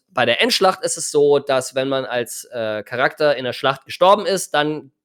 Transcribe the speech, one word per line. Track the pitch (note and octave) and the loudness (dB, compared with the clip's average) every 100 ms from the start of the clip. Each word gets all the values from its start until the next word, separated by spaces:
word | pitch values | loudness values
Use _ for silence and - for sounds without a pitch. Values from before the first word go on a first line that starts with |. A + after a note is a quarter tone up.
| _ | _
bei | - A#2 | -2 0
der | A#2 | 2
Endschlacht | A#3 - F#3+ F#3 | 0 2 0 0
ist | F3 - | -6 -6
es | - | -2
so, | D3 C#3+ C#3+ | 2 4 4
dass | C#3+ C3 - | 2 -2 -2
wenn | C3+ C3+ | -4 -2
man | C3+ A#2 | -4 -2
als, | B2 A#2+ - - | -4 -6 -10 -12
äh, | B2 A2 G#2+ | -6 -4 -6
Charakter | - B2 C3 - D3+ B2+ | -6 -2 -2 2 0 0
in | B2+ | -4
der | |
Schlacht | A2+ C3+ C3+ - | -2 -2 -2 -10
gestorben | - F3+ G#3 F3 | 2 4 4 2
ist, | F#3 - | -2 0
dann | D3 D3+ D3+ C#3 _ | 0 0 -4 -10 _